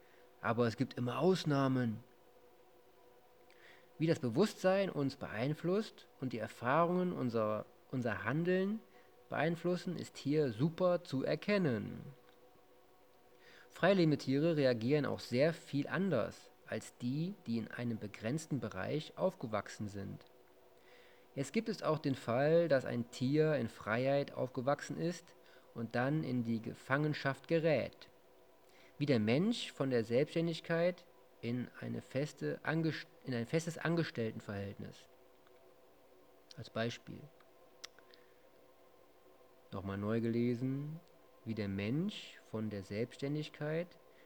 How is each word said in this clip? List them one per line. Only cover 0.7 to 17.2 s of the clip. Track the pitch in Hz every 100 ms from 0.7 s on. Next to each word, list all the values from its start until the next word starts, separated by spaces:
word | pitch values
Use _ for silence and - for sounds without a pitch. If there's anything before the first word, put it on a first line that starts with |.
| 107
gibt | 123
immer | - 123 123
Ausnahmen. | 170 180 160 139 135 131 120 107 - - - - - - - - - - - - - - - - - - - -
Wie | 160
das | 160
Bewusstsein | 123 117 208 - 185 190 190
uns | 147 139 -
beeinflusst | 92 104 135 151 165 196 220 - - -
und | 135
die | 117
Erfahrungen | 110 - 120 151 170 180 180
unser, | 160 127 113 107 107 - - -
unser | 131 117 101
Handeln | 101 147 175 185 196 220 - - - - -
beeinflussen, | 117 156 165 175 180 - -
ist | 113 -
hier | 135 151 139
super | 107 160 165 180 175
zu | - 131
erkennen. | - 156 - 208 165 110 101 87 - - - - - - - - - - - - - - - - -
Freilebende | - 170 196 165 135
Tiere | - 135 165 151
reagieren | 131 117 113 151
auch | 120 104
sehr | - 120 156
viel | 165 - 139 -
anders | 143 196 131 98 - - - -
als | 110 - -
die, | 123 143